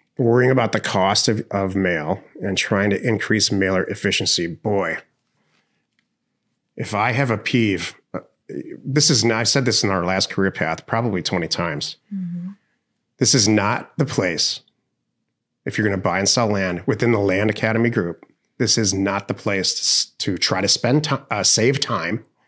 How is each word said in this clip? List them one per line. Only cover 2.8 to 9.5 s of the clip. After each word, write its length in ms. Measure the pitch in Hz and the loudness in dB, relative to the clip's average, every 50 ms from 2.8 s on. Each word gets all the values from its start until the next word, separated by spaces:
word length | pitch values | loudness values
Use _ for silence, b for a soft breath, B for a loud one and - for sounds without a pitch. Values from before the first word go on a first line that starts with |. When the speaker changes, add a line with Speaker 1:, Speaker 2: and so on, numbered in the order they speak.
| 101 104 | 2 2
Speaker 1:
to 100 | 98 - | 0 0
increase 500 | - 123 110 98 - - 110 107 - - | 0 0 -2 -2 0 0 0 0 2 0
mailer 320 | 104 98 98 92 92 92 - | 0 0 2 2 2 0 0
efficiency. 640 | - 104 - - 101 - - 98 - - - 85 85 | -2 -4 -2 -2 0 0 0 0 0 0 -2 -2 -4
Boy, 500 | 78 - - 110 101 98 90 82 78 - - _ _ _ _ _ _ _ _ _ _ _ _ _ _ _ _ _ _ _ _ _ _ _ _ _ _ _ _ _ _ _ _ _ _ | -6 -6 -4 -2 0 0 0 -2 -4 -6 -10 _ _ _ _ _ _ _ _ _ _ _ _ _ _ _ _ _ _ _ _ _ _ _ _ _ _ _ _ _ _ _ _ _ _
if 180 | - - - 107 | -10 -8 -4 -2
I 180 | 101 107 123 | 0 0 0
have 200 | 113 131 143 120 | 2 2 2 2
a 60 | 110 104 | 0 -2
peeve, 580 | - - - 123 113 104 95 85 - - - - _ _ - | -2 0 2 2 4 2 2 0 -4 -6 -10 -14 _ _ -14
uh, 60 | - - - _ _ _ - | -14 -14 -16 _ _ _ -14
this 600 | - - - - - - - 139 131 147 147 - | -12 -12 -12 -12 -14 -12 -8 -2 0 2 4 4
is, 160 | 143 110 113 | 4 4 4
I've 220 | 117 110 113 120 | 2 2 2 2
said 180 | - | 2